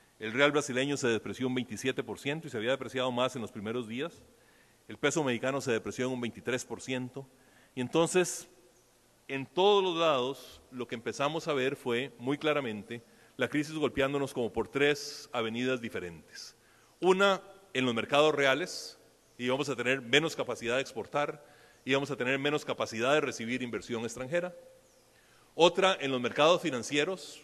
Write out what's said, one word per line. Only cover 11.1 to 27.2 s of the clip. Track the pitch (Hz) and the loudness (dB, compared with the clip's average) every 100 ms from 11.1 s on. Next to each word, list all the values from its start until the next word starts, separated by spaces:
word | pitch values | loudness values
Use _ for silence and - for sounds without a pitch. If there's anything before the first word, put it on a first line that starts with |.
| 107 143 160 160 | -2 -2 -2 -2
a | |
ver | 143 131 143 | 0 0 -2
fue, | 127 117 135 - | -2 -2 -2 -6
muy | 123 143 | -4 0
claramente, | 151 147 127 104 98 117 - - - - | 0 0 -2 -6 -10 -14 -14 -20 -14 -4
la | 120 | -2
crisis | 147 147 | 0 -2
golpeándonos | 156 139 131 135 143 135 | -2 -2 2 0 0 -4
como | 127 113 | -2 -2
por | 113 101 | -2 -4
tres | 139 143 143 - - - | 2 2 2 -4 -14 -8
avenidas | 123 113 117 127 127 | -4 -2 -2 -2 -2
diferentes. | 113 101 90 82 - - - - _ _ _ - | -4 -8 -8 -12 -18 -18 -18 -20 _ _ _ -2
Una, | 175 185 202 190 - - - | 2 4 4 2 -4 -20 -6
en | 131 127 | -2 0
los | |
mercados | 113 107 143 156 | 0 2 4 4
reales, | 143 139 135 175 - - - _ _ _ - | 4 2 2 -2 -8 -12 -18 _ _ _ -6
íbamos | 123 135 143 | -2 0 0
a | 123 | -2
tener | 123 135 | 0 0
menos | 117 139 160 - | 4 2 2 -4
capacidad | 123 110 117 127 | -6 -4 -2 -2
de | |
exportar, | 135 113 98 147 147 151 - - - _ | -2 -8 -4 -2 -4 -6 -16 -20 -20 _
íbamos | 131 135 139 | 0 0 0
a | 127 | -2
tener | 123 135 | 0 0
menos | 143 147 | 0 -2
capacidad | 143 131 - 110 123 | -2 -4 -4 0 2
de | 151 | 2
recibir | 139 113 113 127 | 2 -4 -6 -4
inversión | 123 107 - 117 | -4 -6 -6 -6
extranjera. | 117 123 131 175 175 175 - - _ _ _ _ _ _ _ - | -6 -8 -4 -4 -4 -10 -20 -20 _ _ _ _ _ _ _ 6
Otra, | 175 175 185 190 | 6 8 4 4
en | 139 | 0
los | 131 | 0
mercados | 120 127 151 175 | 0 4 6 6
financieros, | 147 127 110 143 156 185 | 2 -4 -2 0 0 -4